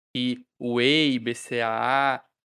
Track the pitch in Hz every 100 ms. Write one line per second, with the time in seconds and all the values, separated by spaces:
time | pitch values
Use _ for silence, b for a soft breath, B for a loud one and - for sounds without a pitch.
0 | _ 127 123 123 - - 120 120 131 156
1 | 147 127 113 117 - 120 113 113 120 135
2 | 139 131 - _